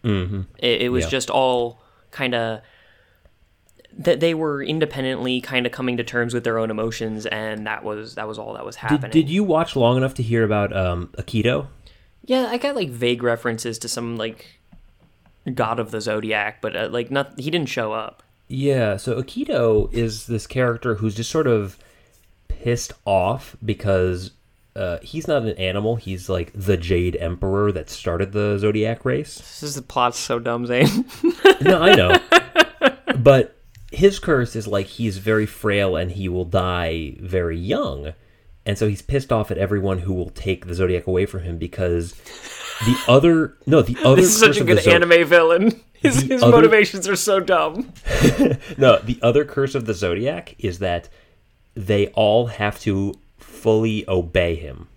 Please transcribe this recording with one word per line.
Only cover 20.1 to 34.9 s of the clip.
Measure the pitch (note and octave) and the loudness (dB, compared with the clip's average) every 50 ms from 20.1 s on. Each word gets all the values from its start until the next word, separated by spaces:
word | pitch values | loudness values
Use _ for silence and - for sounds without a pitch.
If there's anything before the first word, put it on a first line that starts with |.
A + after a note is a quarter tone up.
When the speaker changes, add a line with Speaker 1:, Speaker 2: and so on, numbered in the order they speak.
| G#2+ G#2+ - | -6 -10 -8
Speaker 1:
this | - A#2 G#2+ - | -6 -6 -6 -6
character | - - B2+ B2+ B2 A#2 A2+ - B2 A2 | -6 -2 -2 -2 -2 -2 -4 -4 -4 -4
who's | G2 A2 A2 G2 | -2 -4 -4 -4
just | G#2+ A#2 - | -6 -8 -4
sort | - D#3+ D3+ | -2 0 2
of | C3 A#2 G#2+ G2+ F#2+ - _ - _ _ _ _ _ _ _ _ _ _ _ _ _ | 2 2 2 0 -4 -10 _ -20 _ _ _ _ _ _ _ _ _ _ _ _ _
pissed | - - - A#2 A#2+ A#2+ - - - _ _ | -12 -6 -2 -4 -2 -2 -4 -12 -16 _ _
off | G#2 G2 F#2+ F2+ G2 A#2+ C3+ - - - - A2 | 0 0 2 2 0 -2 -4 -8 -18 -18 -10 -6
because, | G#2+ G#2 - - G2+ G2 F#2 F2+ F#2 F2+ F2+ F#2 F#2+ _ _ _ _ _ _ _ _ _ | -6 -6 -4 -2 0 0 2 2 0 -2 -6 -8 -14 _ _ _ _ _ _ _ _ _
uh, | - G2 F2+ E2+ - | -8 -6 -6 -6 -8
he's | - - - E3 D3+ | -12 -12 -12 -10 -4
not | F3 D3+ C#3 | -2 -2 -2
an | A2+ A2 - - | -2 -4 -4 -2
animal. | F#2 F#2 F#2 G2+ G#2 A2 A#2+ | -4 -2 -2 -2 -2 -2 -4
He's, | A2+ - F#2+ F#2+ F2+ - - | -4 -6 -8 -10 -8 -6 -4
like, | F#2 F2+ E2+ - - | -4 -4 -4 -8 -10
the | G2+ F#2 F#2+ G2 | -6 -2 0 0
Jade | E2+ E2 E2+ F#2+ F2 F2+ F2+ F2 | 0 0 0 0 0 0 -2 -4
Emperor | - E2+ E2+ F2+ F2 - F#2+ G2 G2+ G#2 G#2 | -4 -6 -6 -6 -4 -4 -2 0 0 0 0
that | F#2+ F2 D2+ - | -2 -4 -10 -12
started | - - - - E2+ F2 G2 G2 | -16 -8 -6 -6 -2 -2 -4 -4
the | G2 G#2 G#2 G#2 G#2 G2 | -2 -2 -2 0 -2 0
Zodiac | G2+ G#2+ G#2 A2 G#2+ A2 A#2 - - | 0 0 0 0 -2 -2 -4 -4 -4
race. | C3 B2+ C#3 D3+ - - - | -4 -2 -2 -6 -8 -14 -20
Speaker 2:
This | - - - - D3+ | -20 -20 -16 -12 -12
is, | D3 C#3 | -10 -10
the | C#3 | -10
plot's | A#2+ - - C#3 B2 B2 A#2+ - | -12 -6 0 0 0 0 0 -4
so | - - C3 A#2+ | -6 -6 -6 -4
dumb, | A#2 B2 A#2 A#2+ B2 | -4 -4 -4 -4 -4
Zane. | A#2+ A#2+ B2+ - - G3 A#3 B3+ - | -2 2 4 4 4 4 0 -4 -4
<laughs> | - - - E4+ F4 - - G4 F#4+ - | -6 -2 -2 -2 -2 4 4 4 4 6
Speaker 1:
No, | C#3 F#4+ F#4+ E3 | 4 4 4 6
I | E3 F#3+ F4+ | 6 6 6
know. | - F2+ F2+ F#4 F4+ - - E4 F4+ F4 - - E4+ D#4+ - - - - B3+ B3+ - _ - B3+ C#3 | 6 6 4 4 2 4 6 4 4 4 4 2 2 2 2 0 2 2 2 2 0 _ -4 -2 6
But | A2+ C#3 C3+ C3 A2+ - _ _ - - _ - - - | 8 8 8 8 4 0 _ _ -20 -20 _ -20 -18 -12
his | - - F#3 G3 G3 - | -2 4 4 4 4 4
curse | - F3+ D#3 C3 A#2+ - - | -2 0 0 0 0 -2 -6
is, | A2+ G#2 G#2+ | -8 -6 -2
like, | G2+ G2 G2 | -2 -2 -2
he's | - | -4